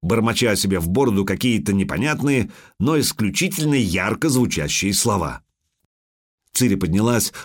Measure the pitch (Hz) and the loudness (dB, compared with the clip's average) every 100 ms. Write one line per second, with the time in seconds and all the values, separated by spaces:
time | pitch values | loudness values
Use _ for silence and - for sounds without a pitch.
0 | 85 110 113 110 120 101 98 95 82 101 | -2 0 2 2 0 2 0 0 0 2
1 | 127 98 98 95 127 110 - 98 95 73 | 2 2 0 0 0 0 0 -2 -2 -2
2 | 139 151 139 135 101 - - - 120 156 | -2 -2 0 0 -2 -8 -20 -4 0 2
3 | - - 104 95 - - 151 139 104 90 | 0 -2 -2 -2 -4 -2 0 2 2 0
4 | 95 - 160 127 117 - 73 - 95 98 | -2 0 0 2 0 0 -2 -2 -2 0
5 | 117 104 78 62 - _ _ _ _ _ | 0 0 -2 -8 -16 _ _ _ _ _
6 | _ _ _ _ _ - 123 95 85 92 | _ _ _ _ _ -2 0 2 0 2
7 | 113 120 - - | 2 2 0 -6